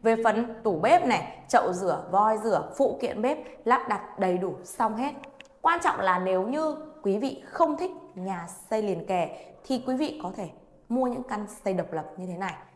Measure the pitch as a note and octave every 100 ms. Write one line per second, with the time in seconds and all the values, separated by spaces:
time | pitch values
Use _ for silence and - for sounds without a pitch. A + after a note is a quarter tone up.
0 | A3+ A3+ A3+ G#3+ A#3+ - A3 D#3+ G#3 E4+
1 | B3+ G3+ - - - B3+ - F3+ F#3 D3
2 | - F#3+ G#3+ A3 A3+ F3 - - C4+ -
3 | - - B3 C4 - - A3+ B3+ - G3+
4 | - - F#3 F3+ F#3 C#3+ - - A3 G#3+
5 | C#4 - - - - _ E4 E4+ E4+ -
6 | F#3+ F#3 F#3 F#3 G#3 D4 D#4 D4 - -
7 | G3+ G3+ C4 - - - D#4+ D4 F4+ -
8 | - F#3+ F#3 F3+ E3+ - - A3 G#3 E3+
9 | - F#3 E3 - - - - B3+ B3 C4
10 | D4+ - F3+ F#3+ F3+ - - - _ A#3+
11 | B3+ A#3+ B3 G#3 G3+ - G3+ F#3 E3 D#3+
12 | D#3 - F3+ F3 F#3+ - -